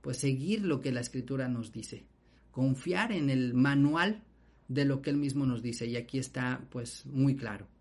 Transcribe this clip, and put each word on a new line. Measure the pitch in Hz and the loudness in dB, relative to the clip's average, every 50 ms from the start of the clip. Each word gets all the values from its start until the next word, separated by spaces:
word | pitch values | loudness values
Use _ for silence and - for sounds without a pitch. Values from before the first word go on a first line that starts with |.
pues, | - 143 127 | -6 -8 -6
seguir | - - 139 135 131 139 175 214 220 | -2 0 0 0 0 0 0 0 0
lo | 202 180 147 135 | 2 0 0 0
que | - 139 | 0 -2
la | 123 123 | -2 -2
Escritura | 120 - - 131 123 - 139 135 131 | -4 -4 -6 -8 -6 -4 -4 -4 -2
nos | 127 123 117 113 104 | -2 -2 -4 -6 -8
dice, | - 113 107 - - 110 - - _ _ _ _ _ - _ - | -10 -12 -12 -12 -14 -16 -16 -20 _ _ _ _ _ -20 _ -12
confiar | - - 127 135 131 135 - 170 180 185 214 226 | -2 0 2 2 2 0 -2 -2 0 0 0 0
en | 214 175 147 139 | 0 0 2 2
el | 135 131 127 123 120 | 2 2 2 2 4
manual | 123 131 139 139 139 139 147 151 165 175 202 214 214 - - - _ _ - _ _ _ | 4 4 6 6 6 6 6 6 4 2 2 0 -2 -8 -20 -20 _ _ -20 _ _ _
de | - 131 139 143 | -4 -2 0 2
lo | 139 139 135 | 2 2 0
que | 139 156 | 0 0
Él | 143 143 | 0 0
mismo | 147 139 127 143 139 | 0 0 0 0 0
nos | 131 123 113 | 0 0 -2
dice, | 107 120 117 - 117 | -4 -6 -6 -4 -6
y | 117 120 | -4 -4
aquí | 120 120 - - 131 | -6 -6 -4 -4 -4
está, | 123 - - 135 127 127 127 127 - - | -4 -4 -4 -4 -2 -2 -2 -4 -6 -10
pues, | - 123 117 120 - - - | -10 -10 -10 -8 -12 -14 -14
muy | 135 139 135 135 139 139 | -6 0 2 4 4 4
claro. | 135 117 110 101 98 98 - - _ | 0 -4 -8 -8 -10 -12 -18 -20 _